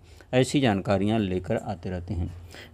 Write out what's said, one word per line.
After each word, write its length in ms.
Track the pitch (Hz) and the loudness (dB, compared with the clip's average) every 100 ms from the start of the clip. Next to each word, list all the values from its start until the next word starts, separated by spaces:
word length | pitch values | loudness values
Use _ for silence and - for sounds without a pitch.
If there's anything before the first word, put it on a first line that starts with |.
| - - - | -8 -20 -2
ऐसी 280 | 127 131 151 | 2 4 4
जानकारियाँ 580 | 131 98 90 98 104 113 | 4 2 2 2 2 2
लेकर 380 | 98 92 90 113 | 0 -2 -2 -4
आते 320 | - 95 98 | -4 -8 -6
रहते 240 | 90 87 | -6 -6
हैं। 180 | 87 87 - - - - | -4 -4 -8 -18 -20 -20